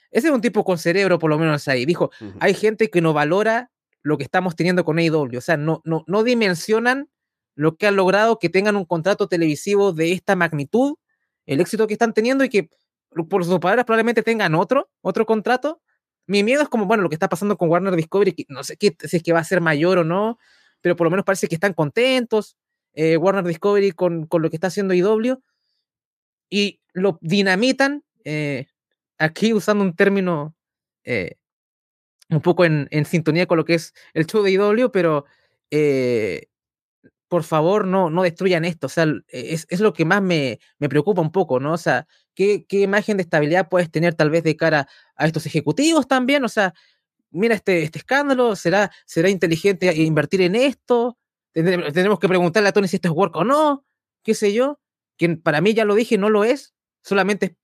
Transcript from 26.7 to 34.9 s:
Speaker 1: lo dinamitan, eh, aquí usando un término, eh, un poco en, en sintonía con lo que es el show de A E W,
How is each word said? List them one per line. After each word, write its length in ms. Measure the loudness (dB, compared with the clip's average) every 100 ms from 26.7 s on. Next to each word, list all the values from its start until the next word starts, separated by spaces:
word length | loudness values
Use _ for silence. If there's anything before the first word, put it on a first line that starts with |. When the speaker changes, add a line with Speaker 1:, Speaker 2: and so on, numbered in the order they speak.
| -6 _
Speaker 1:
lo 260 | -2 -2 -2
dinamitan, 840 | -2 0 2 2 2 2 0 -2 -12 _
eh, 440 | -8 -6 -4 -6 -8 _ _ _ _ -4
aquí 380 | -4 0 0
usando 280 | 2 0 0
un 140 | 0 2
término, 580 | 2 2 0 -4 -6 -14 _ _ _ _
eh, 320 | -6 -4 -4 -10 _ _ _ _ _ _ _ _ -4
un 100 | -2
poco 240 | 2 2
en, 240 | 2 2 -2
en 140 | -4
sintonía 420 | -2 -2 0 0 0
con 120 | 0
lo 60 |
que 100 | 0
es 200 | -2 -4 -18 -8
el 140 | -4 -2
show 160 | 0
de 80 | 2
A 40 |
E 20 | 2
W, 300 | 2 2 0